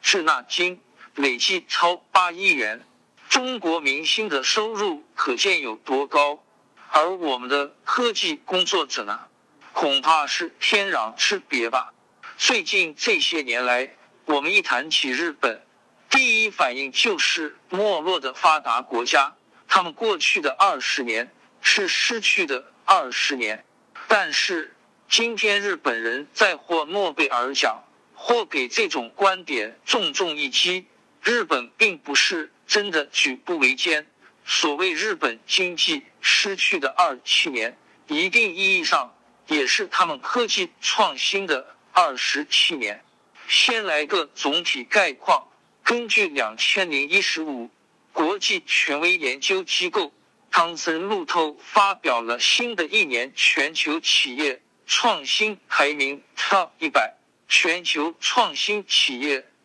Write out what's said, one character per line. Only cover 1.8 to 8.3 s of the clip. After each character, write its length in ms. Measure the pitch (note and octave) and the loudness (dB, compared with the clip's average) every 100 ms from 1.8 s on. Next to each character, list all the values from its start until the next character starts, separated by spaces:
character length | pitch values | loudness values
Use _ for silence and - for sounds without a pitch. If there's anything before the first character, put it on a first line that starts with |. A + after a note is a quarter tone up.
| E3+ F3 _ | 2 0 _
八 200 | F#3+ F3+ | 2 2
亿 220 | E3+ G3 | 0 0
元。 320 | C#3+ G#2+ A#2 - _ _ _ - | 2 -2 -6 -14 _ _ _ -2
中 320 | C4 B3+ B3 | -2 -2 -4
国 200 | E3+ E3 | -2 0
明 260 | C#3+ C#3 D#3 | 0 -2 -2
星 240 | G#3+ G#3+ | -2 0
的 140 | C#3 | -2
收 280 | B2+ A3 A3 | 0 0 -2
入 300 | G#3+ G3+ D3 - - | -2 -4 -4 -8 -4
可 200 | - - | -2 0
见 260 | G3 E3+ | 0 0
有 140 | B2+ A2 | -2 -8
多 300 | - C3+ C#3+ | -4 -2 0
高， 380 | D3 C#3+ D3+ _ _ _ _ - | 2 2 -2 _ _ _ _ 0
而 240 | D3+ E3+ F#3+ | 2 2 0
我 240 | D#3+ B2+ | -2 -2
们 100 | B2+ | -2
的 240 | C#3+ C#3+ _ | -2 -2 _
科 300 | - - A#3+ | -2 0 0
技 260 | G3+ F3+ | -2 -4